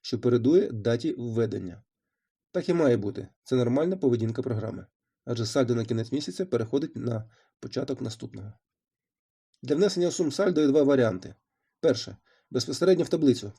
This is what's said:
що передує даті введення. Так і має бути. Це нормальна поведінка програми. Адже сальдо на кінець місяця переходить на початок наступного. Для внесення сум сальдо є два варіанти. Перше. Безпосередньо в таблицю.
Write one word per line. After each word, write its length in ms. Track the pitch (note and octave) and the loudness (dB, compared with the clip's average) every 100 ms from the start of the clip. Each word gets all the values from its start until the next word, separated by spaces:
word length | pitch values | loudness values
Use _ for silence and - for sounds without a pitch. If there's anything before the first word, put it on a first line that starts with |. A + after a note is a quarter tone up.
що 200 | - A#2 | -8 -2
передує 500 | B2 A#2+ B2 F3+ G3+ | 2 4 4 4 2
даті 420 | A2+ G#2+ A#2 D#3+ - | -2 -2 0 -2 -6
введення. 640 | A#2+ A2+ A2 G#2 F2+ F2 _ _ _ _ _ _ _ | -4 -2 -2 -4 -8 -14 _ _ _ _ _ _ _
Так 160 | F3+ E3 | -6 0
і 60 | |
має 220 | E3+ C#3+ A2+ | 4 4 4
бути. 320 | G2+ - - _ | 0 -8 -14 _
Це 120 | - B2+ | -2 0
нормальна 400 | A#2 C3 F3 F#3 | 2 2 0 0
поведінка 460 | C3+ A#2+ A2+ A2+ | 2 2 0 -4
програми. 440 | - G#2+ G#2+ F#2+ F#2+ _ _ _ | -4 -4 -6 -8 -14 _ _ _
Адже 220 | - A#2 A2+ | -8 -4 -2
сальдо 280 | C#3+ A#2+ | 0 2
на 100 | A#2 | 0
кінець 280 | A2 A2+ A2+ | 0 -4 -2
місяця 340 | C#3 D3+ - F#3 | -6 -6 -8 -2
переходить 500 | A#2 A2 C#3 D#3 A2+ | -2 0 -2 -4 -6
на 340 | A#2 A2 - _ _ - | -6 -6 -8 _ _ -16
початок 400 | A#2+ C3 D#3+ C4 | -8 -6 -6 -6
наступного. 520 | - - A#2 G#2+ G#2 - _ _ _ _ _ _ _ _ _ _ | -8 -10 -14 -14 -16 -18 _ _ _ _ _ _ _ _ _ _
Для 120 | B2+ | -2
внесення 360 | D3 G3+ F3 F3 | 2 2 2 -2
сум 220 | - D#3 | 0 -2
сальдо 280 | C3+ F#3 D#3 | 0 0 2
є 60 | D3 | 4
два 160 | D3 | 4
варіанти. 520 | C#3 C3+ A2+ F#2 - - _ _ _ - | 4 4 2 0 -10 -20 _ _ _ -2
Перше. 360 | D#3+ A#2 - G2+ _ _ _ | 0 0 -4 -16 _ _ _
Безпосередньо 540 | B2+ C3+ C3 F3+ F3 | -6 -4 0 2 4
в 40 | F3+ | 2
таблицю. 440 | F3 C#3+ A#2+ G#2 | 2 4 2 -2